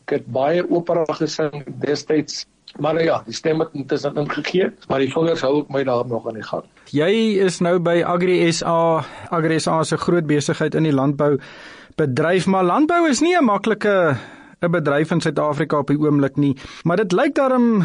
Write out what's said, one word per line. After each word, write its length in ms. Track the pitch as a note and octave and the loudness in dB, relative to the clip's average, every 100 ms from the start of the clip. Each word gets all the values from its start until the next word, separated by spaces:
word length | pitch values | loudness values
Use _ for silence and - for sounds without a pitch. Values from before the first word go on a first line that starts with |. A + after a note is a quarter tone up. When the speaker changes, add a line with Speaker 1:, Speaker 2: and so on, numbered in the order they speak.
| - | -4
Speaker 1:
het 200 | C#3+ C3 | -4 -2
baie 440 | C3 C#3+ F3 F3 | -2 0 0 0
opera 340 | E3 E3+ E3+ | -2 0 0
gesing 600 | D#3 D3+ D3+ - D3+ D3 C3+ B2+ | 0 -2 -4 -2 -4 -6 -12 -6
destyds. 680 | C3+ C#3+ - D#3 D#3 - - _ - - | -4 -2 0 -2 -2 -6 -14 _ -18 -6
Maar 160 | D3 | -2
nou 100 | D#3+ | 0
ja, 180 | E3 A#2+ | 0 -2
die 100 | - | -4
stem 260 | A2+ D#3+ D#3+ | -6 -2 0
het 80 | D#3+ | -2
intussen 420 | D3 C3 C#3+ C#3 | -6 -4 -4 -2
ingegee, 560 | D3 D3 - - F3+ A3+ - - | -4 -4 -4 -2 0 0 -4 -4
maar 100 | C3+ | -2
die 120 | C3+ | 0
vingers 300 | E3 E3 E3 | 0 0 0
hou 200 | C3 D3 | 0 0
ek 100 | D3 | 0
my 140 | C#3 | -2
daar 220 | C3+ A#2+ B2 | 0 -2 -2
nog 200 | A2+ A2+ | -6 -6
aan 80 | |
die 80 | A2 | -10
gang. 200 | G2+ - - _ - | -8 -8 -10 _ -6
Speaker 2:
Jy 480 | C#3+ E3 A3 A3+ G3 | -2 2 2 2 2
is 200 | F#3+ E3 | 0 0
nou 180 | E3+ F3+ | 0 2
by 240 | E3+ E3+ | 2 2
Agri 480 | E3 F3+ F#3 F3 E3+ | 2 0 2 2 2
S 100 | E3 | 0
A. 420 | - E3 E3 D#3+ C#3 - - | 0 2 2 0 -2 -12 -6
Agri 280 | E3+ D#3+ D#3+ | -2 0 0
S 100 | F3+ | 0
A 120 | D#3+ | 0
is 120 | D3+ | 0
'n 40 | D#3 | -2
groot 300 | - F3 D3+ | 0 0 2
besigheid 480 | D3 C#3 E3 D#3 | 0 0 -2 -2
in 80 | D3+ | 0
die 100 | D#3+ | 2
landboubedryf, 1500 | C#3 C#3 C#3+ D3 C#3 - - - - - - D3 B2+ D#3+ F#3 F3 | 2 0 2 2 0 -4 -20 -20 -20 -10 -4 -2 0 0 0 2
maar 180 | F#3+ | 2
landbou 440 | F3+ G3+ D4+ F4 E4 | 2 2 2 2 2
is 120 | A3 | 2
nie 160 | E4 F4+ | 2 2
'n 80 | |
maklike, 720 | B3 G3+ A3+ G#3 G#3 G3 D#3+ B2+ - - - - | 2 2 0 0 2 2 2 0 -6 -20 -20 -4
'n 100 | F3 | -2
bedryf 400 | E3+ D3 C#3+ D#3 | 0 0 0 0
in 80 | E3+ | 0
Suid-Afrika 580 | E3 D3 D3+ D3 D3+ D3+ | 0 0 0 0 0 0
op 80 | C3+ | 0
die 120 | D3 | 0
oomblik 380 | D3+ C#3+ C#3 - | 2 2 2 2
nie. 200 | C#3+ C3 - - | 0 0 -8 -6
Maar 120 | E3 F3+ | 0 0
dit 160 | G#3 | 2
lyk 220 | F3+ D4 | 2 2
daarom 500 | C#4+ C4+ B3+ A#3 G#3+ | 2 2 4 4 2